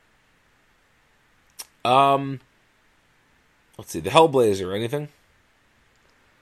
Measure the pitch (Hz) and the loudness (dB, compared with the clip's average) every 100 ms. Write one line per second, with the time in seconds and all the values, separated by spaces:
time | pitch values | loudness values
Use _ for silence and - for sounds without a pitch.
0 | _ _ _ _ _ _ _ _ _ _ | _ _ _ _ _ _ _ _ _ _
1 | _ _ _ _ _ - - _ 120 131 | _ _ _ _ _ -20 -20 _ 0 2
2 | 139 139 139 135 _ _ _ _ _ _ | 4 0 -4 -12 _ _ _ _ _ _
3 | _ _ _ _ _ _ _ - - 85 | _ _ _ _ _ _ _ -20 -14 -10
4 | 85 147 165 135 113 98 90 101 113 147 | 2 4 4 4 2 0 -4 -6 -6 -8
5 | 147 _ _ _ _ _ _ _ _ _ | -10 _ _ _ _ _ _ _ _ _
6 | _ _ _ _ | _ _ _ _